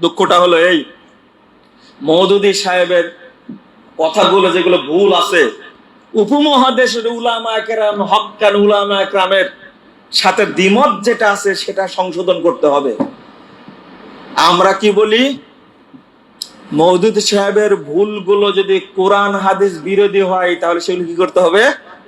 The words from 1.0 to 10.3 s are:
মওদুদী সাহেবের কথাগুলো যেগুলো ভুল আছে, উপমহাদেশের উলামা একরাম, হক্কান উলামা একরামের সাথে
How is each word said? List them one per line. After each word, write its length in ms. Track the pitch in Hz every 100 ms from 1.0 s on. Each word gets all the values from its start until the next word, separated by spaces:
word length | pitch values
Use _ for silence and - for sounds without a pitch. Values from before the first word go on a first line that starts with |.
| _ _ _ _ _ _ _ _ - -
মওদুদী 500 | 143 165 185 202 202
সাহেবের 760 | 185 190 180 180 175 170 - - - - - _ _ - -
কথাগুলো 520 | 160 208 185 190 185
যেগুলো 280 | 180 175 175
ভুল 360 | 135 170 202
আছে, 360 | 175 - 175 120 - - - - _ _
উপমহাদেশের 920 | 220 202 294 302 269 262 247 247 233 226
উলামা 460 | 233 233 226 226
একরাম, 500 | 220 214 220 208 202
হক্কান 540 | 185 214 - - 208 202
উলামা 460 | 202 202 202 202
একরামের 420 | 190 196 185 196 185 - - - - _ _
সাথে 340 | - 190